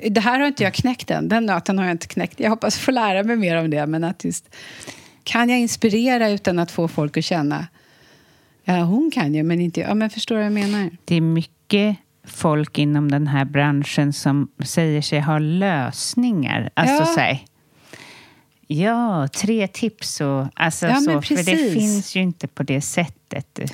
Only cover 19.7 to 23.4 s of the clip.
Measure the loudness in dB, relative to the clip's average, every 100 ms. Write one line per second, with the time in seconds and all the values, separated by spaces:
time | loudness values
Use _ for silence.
19.7 | -2 -6 -4 -8 -4 -2 0 -2 -2 -2
20.7 | 0 0 2 2 0 0 0 2 2 2
21.7 | 2 2 0 -2 -2 -2 -2 -8 -6 -4
22.7 | -2 -2 -2 -2 -4 -14 -12